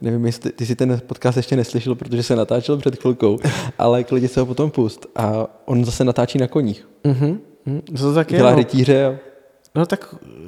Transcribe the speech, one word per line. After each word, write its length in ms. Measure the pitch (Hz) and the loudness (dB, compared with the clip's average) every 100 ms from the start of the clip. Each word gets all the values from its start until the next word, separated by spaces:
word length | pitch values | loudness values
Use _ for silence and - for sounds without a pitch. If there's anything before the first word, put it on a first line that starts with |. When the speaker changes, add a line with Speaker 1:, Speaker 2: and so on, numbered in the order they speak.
Speaker 1:
Nevím, 260 | 117 117 117 | -4 -2 -2
jestli 260 | 117 - | -4 -8
ty 140 | - 117 | -6 -4
jsi 100 | 120 | 0
ten 240 | 127 123 - | 0 0 -4
podcast 300 | 127 127 123 | -4 -2 0
ještě 200 | 120 131 | 0 0
neslyšel, 380 | 117 120 117 | 0 -2 -4
protože 280 | 117 117 120 | -6 -4 -4
se 140 | 120 120 | 0 0
natáčel 400 | 104 120 120 147 | 0 -2 0 0
před 240 | 131 127 | 0 0
chvilkou, 380 | 127 123 110 107 | 0 2 2 2
Speaker 2:
<laughs> 360 | 147 117 - - | -2 -4 -6 0
Speaker 1:
ale 260 | 117 120 | 2 2
klidně 240 | 120 131 123 | 2 0 0
se 120 | 135 | 0
ho 60 | 127 | -2
potom 240 | 127 151 | 0 -2
pust. 360 | 147 113 - - - | 0 -2 -2 -14 -4
A 300 | 107 107 113 - | -2 -2 -4 -8
on 200 | - 123 | -2 0
zase 200 | 120 - | 0 0
natáčí 340 | 127 120 120 139 | 0 2 0 0
na 80 | 127 | 0
koních. 420 | 156 123 101 - _ | 0 -2 -4 -12 _
Speaker 2:
Mhm. 340 | 147 131 147 202 - _ - | -2 0 0 -2 -10 _ -8
Mhm. 140 | 147 - 143 | -8 -8 -4
To 160 | 139 | 0
taky 220 | 151 156 135 | 0 2 4
Speaker 1:
Dělá 120 | 123 | 6
Speaker 2:
ano. 100 | 123 | 6
Speaker 1:
rytíře 480 | 117 135 127 135 139 | 4 2 4 4 2
a 100 | 139 - - _ _ _ | -2 -12 -20 _ _ _
Speaker 2:
No 120 | 151 170 | -2 -2
tak, 280 | - - - - 58 | -2 -8 -20 -20 -20